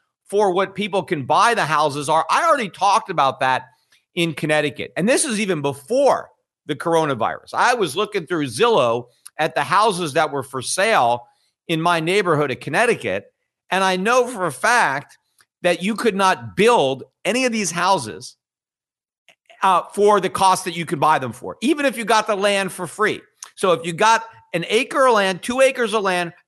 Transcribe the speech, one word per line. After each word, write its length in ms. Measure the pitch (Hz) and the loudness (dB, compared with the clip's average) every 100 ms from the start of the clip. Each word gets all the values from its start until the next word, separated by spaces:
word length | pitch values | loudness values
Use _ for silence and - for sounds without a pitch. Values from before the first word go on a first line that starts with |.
| _ _ | _ _
for 280 | _ 202 202 | _ 0 2
what 220 | 185 190 | 2 -2
people 300 | 190 208 190 | -4 -4 -4
can 220 | 151 160 127 | -4 -6 0
buy 280 | 160 220 | 2 4
the 120 | 214 151 | 2 0
houses 440 | 151 151 143 143 | 2 0 -2 0
are. 160 | 156 - | 0 2
I 180 | 220 330 | 0 2
already 220 | 285 202 | 0 -2
talked 420 | - 196 208 220 | -2 0 2 0
about 300 | 160 135 - | 0 0 2
that 260 | 131 127 - _ _ _ _ 175 | 0 0 -4 _ _ _ _ -4
in 180 | 170 | -4
Connecticut. 600 | 143 151 151 151 - - - | -2 0 0 0 -6 -8 -2
And 100 | 196 | 0
this 180 | 302 302 | 0 0
is 140 | 208 | -2
even 220 | 202 160 | -2 -2
before 720 | 143 131 - 254 269 120 - _ _ _ - | -4 -6 -4 0 2 0 -4 _ _ _ -10
the 80 | 147 | -6
coronavirus. 760 | 170 165 156 120 104 71 - | 0 0 0 -2 -4 -4 -8
I 220 | 120 214 247 | 0 0 2
was 200 | 175 139 | -2 -2
looking 300 | 208 202 156 | -4 -6 -4
through 220 | 175 139 | -4 -4
Zillow 600 | 117 233 208 120 120 - _ - - | 0 2 4 2 0 -6 _ -18 -4
at 160 | 156 | -2
the 100 | 160 | -2
houses 500 | 135 185 220 180 165 | 2 2 2 0 -2
that 180 | 147 156 | 0 -2
were 100 | 139 | -4
for 220 | 127 131 | -8 -10
sale 640 | 117 - 208 196 120 120 - _ _ _ - | -6 -2 2 2 2 0 -6 _ _ _ -6
in 140 | 160 | -2
my 180 | 170 170 | 0 0
neighborhood 500 | 160 202 180 147 143 | 0 0 2 0 0
of 100 | 123 | -4
Connecticut. 720 | - 165 240 160 110 98 - _ _ _ _ | -4 0 0 0 -4 -6 -8 _ _ _ _
And 140 | 185 | -2
I 140 | 190 185 | 0 0
know 280 | 202 254 247 | 0 0 0
for 220 | 233 175 | -4 -6
a 40 | |
fact 640 | 135 214 240 165 139 - _ _ _ _ _ | -2 0 2 2 -2 -8 _ _ _ _ _
that 220 | 180 165 | -2 0
you 120 | 190 220 | -2 0
could 200 | 233 196 | -2 2
not 400 | 190 180 113 131 | 0 0 -4 2
build 480 | 220 233 135 131 - _ | 4 4 2 -2 -10 _
any 220 | 170 240 254 | -4 0 0
of 60 | |
these 200 | 226 185 | -2 -4
houses, 680 | 170 180 190 107 80 - - _ _ _ _ _ _ _ _ _ _ _ - | -2 0 0 -2 -12 -16 -20 _ _ _ _ _ _ _ _ _ _ _ -2
uh, 220 | 196 175 - | 2 2 0
for 260 | - 208 202 | 2 4 4
the 100 | 180 | 2
cost 360 | - 190 185 185 | 2 2 2 -2
that 100 | 170 | -8
you 100 | 160 | -6
could 140 | 160 | 0
buy 200 | 151 151 | 2 2
them 140 | 127 | 0
for, 240 | - 92 - | -8 -12 -4
even 240 | 233 311 277 | -2 0 -2
if 120 | 226 | -2
you 80 | 214 | 0
got 200 | 220 214 | 0 2
the 100 | 196 | 0
land 360 | 202 196 190 | 0 0 -2
for 160 | - 175 | -6 -10
free. 340 | - 208 120 - _ - - | -2 -2 -2 -10 _ -20 -2
So 180 | 190 | 0
if 120 | 165 165 | 0 -2
you 80 | |
got 320 | 160 214 226 - - _ | 0 2 2 0 -18 _
an 120 | 175 175 | -6 -2
acre 360 | 214 269 302 262 | -2 0 2 2
of 60 | |
land, 300 | 220 190 180 | 4 0 -2
two 180 | - 247 | -4 2
acres 320 | 269 262 226 | 2 2 -2
of 100 | 214 | 0
land, 300 | 196 180 170 - | 0 -2 -4 -10